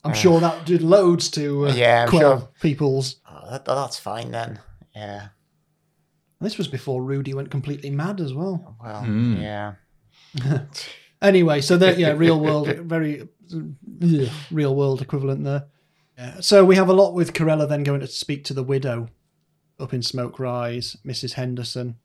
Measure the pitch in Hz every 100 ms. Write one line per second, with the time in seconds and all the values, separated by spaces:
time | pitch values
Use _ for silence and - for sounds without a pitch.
0 | 151 160 185 165 170 165 160 170 160 202
1 | 180 170 - - 147 143 143 123 120 117
2 | 120 170 151 131 - _ 165 139 147 135
3 | 131 - _ 147 - 131 - 135 131 -
4 | 101 107 120 117 113 107 - - _ 107
5 | 104 101 101 _ _ _ _ _ _ _
6 | _ _ _ _ 196 214 151 139 - 127
7 | 131 139 135 135 139 139 143 143 139 139
8 | 170 202 151 131 190 175 180 110 117 107
9 | 110 104 120 101 107 104 104 101 _ _
10 | _ _ _ 143 131 143 - - - -
11 | _ _ 202 190 170 147 139 175 185 175
12 | 160 147 165 160 151 151 147 - 170 165
13 | 151 147 - _ _ 165 156 139 - -
14 | 175 156 123 - - 160 143 135 139 131
15 | 139 143 135 139 143 139 143 _ _ _
16 | _ - 123 127 - 202 185 190 185 190
17 | 196 175 165 - 160 156 143 147 143 139
18 | 135 - - 139 143 135 131 135 135 117
19 | 117 _ _ _ _ _ _ _ 127 127
20 | 117 131 123 - 127 123 120 120 - -
21 | 139 123 123 - 127 123 117 127 120 117